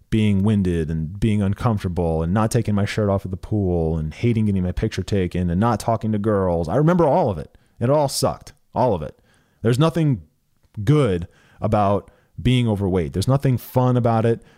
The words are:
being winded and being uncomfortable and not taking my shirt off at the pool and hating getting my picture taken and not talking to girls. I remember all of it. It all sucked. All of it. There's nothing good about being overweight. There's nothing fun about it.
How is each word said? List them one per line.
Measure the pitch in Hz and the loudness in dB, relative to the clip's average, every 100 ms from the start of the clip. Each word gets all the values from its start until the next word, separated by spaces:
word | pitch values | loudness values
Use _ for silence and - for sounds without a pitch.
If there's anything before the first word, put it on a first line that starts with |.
| _ | _
being | 110 107 98 | 0 2 2
winded | 104 101 90 85 78 | 2 2 2 0 -2
and | 80 78 101 | -4 -6 -2
being | 113 104 | 0 2
uncomfortable | 98 104 123 107 95 87 85 80 | 0 0 -2 -2 -2 -2 -2 0
and | 82 | 0
not | 107 110 | 0 0
taking | 120 107 | 0 0
my | 101 | -2
shirt | 101 - 101 | -2 0 0
off | 98 | 0
at | 92 | -4
the | 92 | -10
pool | - 107 95 87 80 82 | -4 -2 0 0 0 -2
and | 78 | -4
hating | - 120 113 | -2 -2 0
getting | 107 98 | 0 0
my | 90 | -2
picture | - 110 - | -2 -4 -4
taken | - 101 90 90 90 | -2 -2 0 -2 0
and | 87 | 0
not | 117 107 | 0 0
talking | - 110 110 | -2 -2 -2
to | 107 | -2
girls. | 107 101 92 85 80 | 0 0 2 0 0
I | 120 | 2
remember | 156 180 156 | 2 4 2
all | 175 135 | 2 0
of | 82 | -2
it. | - - _ - | -8 -18 _ -4
It | 117 | 0
all | 151 139 | 0 0
sucked. | - 117 - - - _ | -2 -4 -4 -12 -20 _
All | - 123 | -2 0
of | 90 | 0
it. | 73 - _ _ _ _ | -4 -14 _ _ _ _
There's | 110 123 | 0 2
nothing | 160 170 151 104 - _ _ _ _ 107 | 2 2 0 -2 -6 _ _ _ _ -4
good | 101 151 120 87 90 _ _ - | 2 2 2 0 -4 _ _ -8
about | 104 107 98 101 - _ _ - | -2 2 2 0 -4 _ _ -6
being | 123 127 117 | 0 2 2
overweight. | 98 98 92 73 | 0 0 0 -2
There's | 87 123 | -2 0
nothing | 139 139 120 | 0 0 -2
fun | - 127 127 123 | -2 0 2 2
about | 117 113 117 | 2 2 2
it. | 113 - | -2 -6